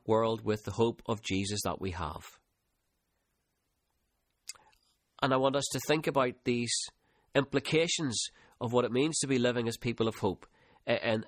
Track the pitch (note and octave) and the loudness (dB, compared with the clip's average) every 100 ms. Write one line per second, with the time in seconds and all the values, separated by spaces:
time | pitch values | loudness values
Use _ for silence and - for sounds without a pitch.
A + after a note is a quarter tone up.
0 | - A2 A2+ A2+ A2 G#2+ - G#2 A#2 - | 2 4 4 0 -2 -2 -4 0 0 0
1 | - G#2+ - F#2+ G2 G#2 F#2 E2 F#2+ E2+ | -6 -4 -2 -2 -2 -4 -4 -4 -6 -6
2 | D#2 - - - _ _ _ _ _ _ | -8 -8 -16 -20 _ _ _ _ _ _
3 | _ _ _ _ _ _ _ _ _ _ | _ _ _ _ _ _ _ _ _ _
4 | _ _ _ _ - - _ _ _ _ | _ _ _ _ -20 -20 _ _ _ _
5 | _ - C3+ C3 C3+ C#3 C3+ C3 - D#3 | _ -4 0 2 2 0 -2 -4 0 0
6 | D#3 C#3+ B2+ B2+ B2+ A#2+ A#2 - - - | 2 0 0 -2 -2 0 0 -4 -6 -14
7 | _ _ _ C#3+ C3+ C#3 - D#3 E3 - | _ _ _ 0 0 -2 2 2 2 0
8 | C#3+ G#2+ - - - _ A#2+ A#2+ A#2+ B2 | -2 -2 -6 -10 -20 _ 0 2 2 2
9 | D#3 D3+ C3+ C3 A#2+ A#2+ A#2 - A#2+ - | 2 0 0 2 2 2 -2 -2 -4 0
10 | A2+ - G#2 E2+ - _ _ _ - A#2 | -2 0 -2 -2 -10 _ _ _ -2 0
11 | A2+ A2 | 2 0